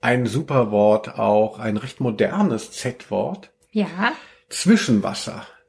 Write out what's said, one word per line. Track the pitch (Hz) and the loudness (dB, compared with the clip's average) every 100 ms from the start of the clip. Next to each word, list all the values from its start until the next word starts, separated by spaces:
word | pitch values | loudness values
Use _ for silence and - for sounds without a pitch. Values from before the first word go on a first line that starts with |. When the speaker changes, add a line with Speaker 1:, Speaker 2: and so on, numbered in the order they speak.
Speaker 1:
Ein | 117 127 117 | 2 0 0
super | 113 160 135 110 | -4 0 0 2
Wort, | 104 104 107 - - | 4 4 4 0 -2
auch | 107 104 107 - | 2 2 2 -2
ein | 113 107 | -4 -4
recht | 127 - | -6 -6
modernes | 127 104 - 190 202 110 - | -4 0 0 2 0 0 -6
Z-Wort. | - 127 - - 98 117 190 - _ _ | -8 -8 -10 -6 -4 -4 -6 -14 _ _
Speaker 2:
Ja. | 214 185 170 226 311 - _ _ | -4 -4 -2 -4 -4 -16 _ _
Speaker 1:
Zwischenwasser. | - 170 214 - 110 98 101 - - - - | -4 4 4 6 2 2 -6 -10 -12 -16 -20